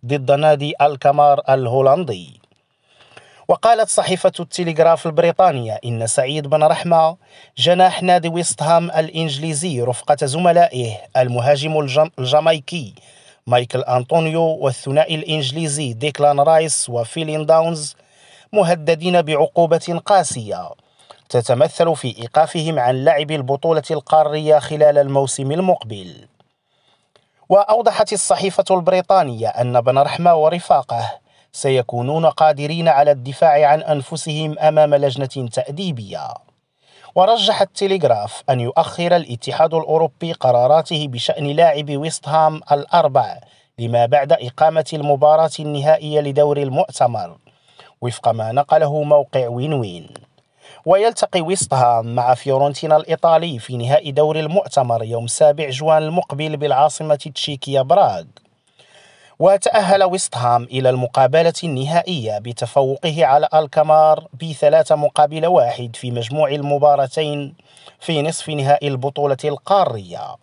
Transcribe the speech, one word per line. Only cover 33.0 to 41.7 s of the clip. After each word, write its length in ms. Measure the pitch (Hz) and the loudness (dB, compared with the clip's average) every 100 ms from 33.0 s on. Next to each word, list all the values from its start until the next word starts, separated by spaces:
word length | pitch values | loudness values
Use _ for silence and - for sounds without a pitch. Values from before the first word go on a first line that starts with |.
| 147 | 4
الدفاع 560 | 143 123 135 165 147 147 | 2 -2 0 4 4 4
عن 160 | 156 | 2
أنفسهم 760 | 156 151 131 160 - 151 156 151 | 2 -4 -4 -10 -8 -6 -6 0
أمام 360 | 156 156 151 | 0 4 4
لجنة 540 | 147 143 131 135 135 123 | 4 0 -2 -8 -8 -8
تأديبية. 760 | 120 123 139 190 131 101 - - - _ _ _ _ _ _ - - | -6 -8 -6 -8 -8 -10 -14 -14 -16 _ _ _ _ _ _ -8 2
ورجح 460 | 190 226 208 214 | 4 4 0 0
التليغراف 800 | 196 - 196 190 147 113 104 - - | -2 -2 -2 0 0 0 -2 -10 -4
أن 100 | 131 | -2
يؤخر 560 | 120 165 160 - 175 175 | 2 2 0 -2 0 0
الاتحاد 580 | 156 120 - 123 160 | 0 -10 -10 0 0
الأوروبي 580 | 165 - 156 160 _ 170 | 0 -2 0 -2 _ -10
قراراته 760 | 165 131 123 123 156 156 160 147 | -4 2 4 6 4 2 -6 -6
بشأن 380 | 120 - 139 143 | -8 -4 -4 -2
لاعب 500 | 147 170 | 4 4